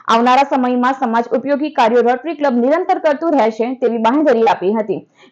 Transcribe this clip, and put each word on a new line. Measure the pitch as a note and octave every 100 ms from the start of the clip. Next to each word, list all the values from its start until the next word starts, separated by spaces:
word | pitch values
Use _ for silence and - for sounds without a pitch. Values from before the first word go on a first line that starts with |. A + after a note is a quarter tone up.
| -
આવનારા | A3+ B3 B3+
સમયમાં | C#4 C#4+ B3 B3 B3
સમાજ | C4+ B3 A3+ A#3
ઉપયોગી | - C4+ C#4+ D4+
કાર્યો | D4 A3+ A#3+
રોટરી | A#3 B3 D4+
ક્લબ | E4 C#4+
નિરંતર | A#3+ B3 D#4+ F#4 F#4
કરતું | E4 C#4+ E4
રહેશે | C#4+ A3 A3+ A#3
તેવી | B3+ A#3 A3+
બાંહેધરી | A3 C#4+ D4+ A#3
આપી | A3 F3+ F3+
હતી. | A3 G#3 E3+ - _ -